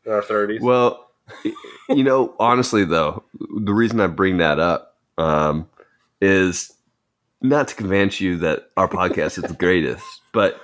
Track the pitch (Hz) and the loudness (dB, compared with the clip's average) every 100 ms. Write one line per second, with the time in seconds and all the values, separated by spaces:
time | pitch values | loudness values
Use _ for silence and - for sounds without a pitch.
0 | 117 104 101 107 104 110 120 123 120 - | -4 -4 -2 -2 -2 -2 0 2 2 -2
1 | - _ - - 110 - - - - 143 | -20 _ -20 -10 -10 -10 -18 -20 -2 2
2 | 135 131 127 - 113 123 123 110 90 80 | 4 2 0 0 2 2 2 0 2 0
3 | 76 82 _ - - 107 104 101 117 113 | 0 -4 _ -16 -10 -6 0 2 2 2
4 | 95 78 95 90 80 73 85 82 - _ | 0 2 0 2 2 2 0 0 -6 _
5 | _ - 80 76 76 76 80 _ _ _ | _ -4 0 2 0 -2 -6 _ _ _
6 | _ _ 98 95 92 87 - _ _ _ | _ _ 2 4 2 -2 -10 _ _ _
7 | _ _ _ _ 131 147 135 - 98 98 | _ _ _ _ 0 0 0 -4 -2 2
8 | 101 - 95 87 80 76 - - 92 - | 0 0 -2 -2 -2 -2 -4 -2 -2 0
9 | 90 - 78 - 82 - 87 92 69 - | -2 -2 -4 -4 -10 -2 2 2 0 -6
10 | - - _ 113 98 - | -14 -20 _ 0 0 -2